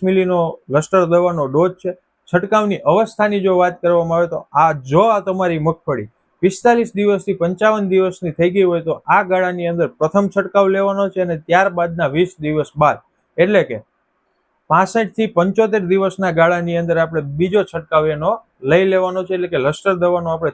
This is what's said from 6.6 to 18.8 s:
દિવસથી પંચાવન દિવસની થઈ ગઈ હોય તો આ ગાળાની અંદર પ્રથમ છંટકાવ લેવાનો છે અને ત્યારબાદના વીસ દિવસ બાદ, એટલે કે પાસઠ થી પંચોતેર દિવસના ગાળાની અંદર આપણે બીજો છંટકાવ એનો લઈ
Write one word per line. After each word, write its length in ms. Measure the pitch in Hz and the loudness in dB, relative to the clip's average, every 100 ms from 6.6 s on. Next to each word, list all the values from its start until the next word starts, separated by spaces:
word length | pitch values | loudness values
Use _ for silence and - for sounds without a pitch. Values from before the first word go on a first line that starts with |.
| 240 240 226 190 | 2 2 0 -2
દિવસથી 400 | 202 196 - 190 | 0 0 -2 -2
પંચાવન 480 | 170 185 214 214 196 | -4 0 0 0 0
દિવસની 440 | 190 185 185 170 147 | 0 0 -2 -6 -2
થઈ 120 | 175 190 | 0 2
ગઈ 100 | 185 | 2
હોય 140 | 170 160 | 0 -4
તો 80 | - - | -6 0
આ 80 | 185 | 0
ગાળાની 460 | 185 185 180 175 170 | 2 0 -2 -4 -4
અંદર 160 | 170 165 - | -2 -4 -2
પ્રથમ 280 | 156 202 202 | -2 0 0
છંટકાવ 340 | 196 190 202 196 196 | -2 0 0 2 0
લેવાનો 300 | 196 196 196 | 0 -2 -2
છે 100 | 190 | -2
અને 120 | 175 165 160 | -4 -4 0
ત્યારબાદના 640 | 175 196 175 170 170 151 151 | 2 2 0 -4 -2 -2 0
વીસ 200 | 180 - | -2 -4
દિવસ 260 | 151 151 143 147 | -4 -4 -4 0
બાદ, 180 | 147 113 _ _ _ - | 2 0 _ _ _ 0
એટલે 240 | 185 202 151 | 2 2 0
કે 100 | 110 - _ _ _ _ _ _ _ - | -4 -12 _ _ _ _ _ _ _ 0
પાસઠ 400 | 160 190 226 208 - | 0 2 -2 -2 -2
થી 180 | 220 170 | -2 0
પંચોતેર 440 | 185 196 220 214 175 | 0 2 2 0 0
દિવસના 420 | 190 190 190 190 165 | 0 0 -2 -2 2
ગાળાની 400 | 165 175 175 170 | 2 2 -2 -2
અંદર 160 | 170 165 | -2 -2
આપણે 260 | 165 160 143 143 | -2 -4 -6 -2
બીજો 240 | 180 208 - | 0 0 -2
છંટકાવ 400 | 165 156 160 156 | -6 -2 0 0
એનો 180 | 147 170 226 - _ | -2 -2 -4 -8 _
લઈ 240 | 131 170 | 0 2